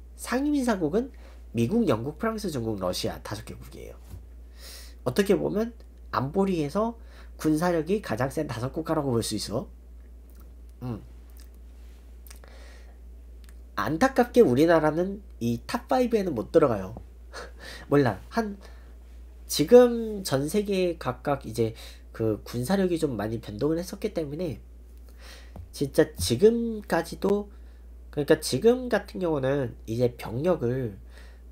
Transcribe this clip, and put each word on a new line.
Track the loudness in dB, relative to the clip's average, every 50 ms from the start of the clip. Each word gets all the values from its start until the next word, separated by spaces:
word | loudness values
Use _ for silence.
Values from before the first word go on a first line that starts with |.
| -18 -20 -16
상임이사국은 | -14 -6 -2 0 0 2 2 2 2 2 2 2 2 0 0 0 0 -2 -2 -10 -18 -20 -20 -20 -20 -18 -6 0
미국, | 0 2 2 2 2 4
영국, | 4 2 2 0 -6 -6 -2
프랑스, | -2 -2 -2 -2 -4 -4
중국, | -4 -2 -2 -2 -2 -2
러시아 | -2 -2 -2 -2 -4 -4 -6 -6
다섯 | -10 -10 -10 -10 -10
개국이에요. | -12 -14 -14 -16 -16 -16 -16 -16 -16 -16 -18 -18 -16 -16 -16 -16 -18 -20 -20 -20 -20 -20 -18 -18 -18 -16 -16 -16 -18 -16 -6 -6
어떻게 | -2 0 0 4 4 4 2
보면 | 2 -2 0 -2 -2 -4 -6 -14 -20 -20 -20 -20 -14 -4
안보리에서 | -2 -2 -2 0 0 0 2 2 2 0 -2 -2 0 0 -2 -2 -4 -8 -16 -20 -18 -18 -18 -18 -14
군사력이 | -2 2 2 2 4 4 2 2 2 2 0 -2 -2
가장 | 0 -4 -2 0 0 -2
센 | 0 -2 -4 -4
다섯 | -4 -4 -6 -4
국가라고 | -4 -6 -2 0 0 0 0 2
볼 | 0 0
수 | 0 0 -4
있어. | -4 -4 -4 -4 -6 -6 -6 -14 -20 -20 -20 -20 -20 -20 -20 -20 -20 -20 -20 -20 -20 -20 -20 -20 -20 -20 -20 -16 -12
음. | -8 -8 -8 -8 -10 -16 -18 -20 -20 -20 -18 -18 -20 -20 -20 -20 -20 -20 -20 -20 -20 -20 -20 -20 -20 -20 -20 -20 -20 -20 -20 -20 -20 -20 -20 -20 -20 -20 -20 -20 -20 -20 -20 -20 -20 -20 -20 -20 -20 -20 -20 -20 -20 -20 -18 -20 -20 -12 -8
안타깝게 | -6 -2 -2 2 4 4 4 6 4 2 6 8 8
우리나라는 | 8 8 8 6 8 8 8 6 6 4 2 2 -2 -2 -4 -10 -12 -16 -10 -4
이 | -2 -2 -2 -2 -4
탑 | -6 -6 -6 -2
파이브에는 | 0 2 2 2 2 2 0 0 0 -2
못 | -2 -4 4
들어가요. | 6 6 6 6 2 0 -2 -6 -10 -12 -14 -16 -20 -20 -20 -16
<laughs> | -14 -14 -14 -14 -16 -16 -16 -16 -14 -14 -2
몰라. | 2 4 6 6 4 2 0 -8 -4
한, | -2 -2 -2 -2 -4 -10 -14 -18 -18 -18 -18 -20 -20 -20 -20 -20 -20 -20 -18 -18 -20 -18 -10
지금 | -6 0 0 6 10 10 10 10 10 4 0 -4 -4 -6 -6 -4
전 | 0 0 0 0 0
세계 | 0 0 0 2 0 2 2 0 0 -2
각각 | -4 -6 -6 -4 -2 -2 -2 -2 -4
이제 | -8 -2 0 0 0 0 -8 -16 -18 -18 -18 -20 -18
그 | -6 -2 0 0 0 -2
군사력이 | -4 -8 -6 -6 0 0 2 2 2 2 2 0
좀 | 0 -2 -2
많이 | -2 -4 -4 -4 -6
변동을 | -8 -10 -6 -2 -2 0 0 -2
했었기 | -4 -6 -8 -6 -6 -6
때문에 | -4 -4 -6 -6 -6 -6 -6 -6 -6 -8 -12 -20 -20 -20 -20 -20 -20 -20 -20 -20 -20 -20 -20 -20 -20 -20 -20 -18 -16 -16 -16 -14
진짜 | -6 -4 -4 0 4 4 4 4 2
지금까지도, | -4 0 0 2 6 6 6 6 6 -2 -2 -4 -6 -4 -2 -2 -2 -2 -4 -8 -4 0 0 0 0 -2 -8 -14 -20 -20 -20 -20 -20 -20 -20 -20 -20 -18 -10
그러니까 | -6 -4 4 4 4 4
지금 | 4 -2 -2 4 4 4 4 4 0 0
같은 | -2 -2 -2 -4 -6 -2
경우는 | 0 0 0 2 2 2 2 2 0 -2 -4 -10 -8
이제 | -4 0 2 2 2 0
병력을 | -2 -10 -6 -6 0 2 2 2 2 2 -2 0 -2 -4 -6 -8 -10 -18 -20 -20 -20 -20 -20 -20 -20 -20 -20